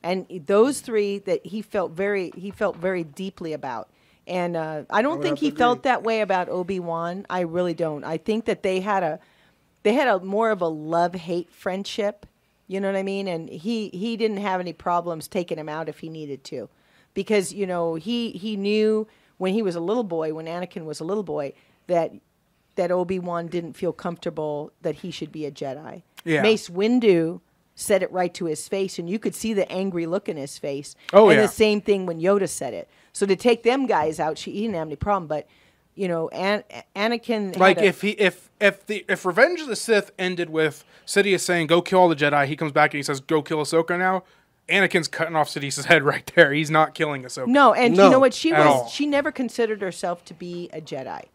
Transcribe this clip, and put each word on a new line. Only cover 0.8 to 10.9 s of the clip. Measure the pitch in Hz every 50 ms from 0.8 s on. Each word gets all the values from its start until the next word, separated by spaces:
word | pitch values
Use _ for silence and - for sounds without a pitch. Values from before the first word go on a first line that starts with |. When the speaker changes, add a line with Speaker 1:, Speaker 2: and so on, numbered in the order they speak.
Speaker 1:
three | - - 226 214 208 202 196 202
that | - 196 175 151 -
he | 165 185 220
felt | 202 _ - 208 175 -
very, | 165 160 196 202 208 196 185 - -
he | 175 175 202
felt | 190 - 220 185 -
very | 165 165 190 190 180 170
deeply | 151 139 - 190 196 _ - 180 160 151
about. | 143 139 135 120 113 - _ _ _ _ _ _ _ _
And, | - 175 180 175 175 170
uh, | 165 160 156 156 151 131 _
I | - 208
don't | 226 285 320
Speaker 2:
I |
would | 285 -
Speaker 1:
think | 320 294
Speaker 2:
have | 277
to | 302
Speaker 1:
he | 285
felt | 285 - 247 240 247 247
Speaker 2:
agree. | - 269
Speaker 1:
that | 247 - -
way | 226 226 220
about | 214 185 190 180 180
Obi-Wan. | - - 180 180 170 196 185 175 170 165 165 165 170 175 196 196 -
I | - 185
really | 180 165 165 175 180 180 165
don't. | 165 170 156 151 143 -
I | - 160
think | 160 _ - 214 220 -
that | - 202 - -
they | 196 185 185
had | 185 214 202 196 180
a, | 156 156 165 _ _ _ _ _ _ _ _ _ _ _ _ _
they | 208 226
had | 277 285
a | 247 208 185
more | 180 190 196 208 226 220
of | 214 185
a | 175
love-hate | 165 160 151 151 156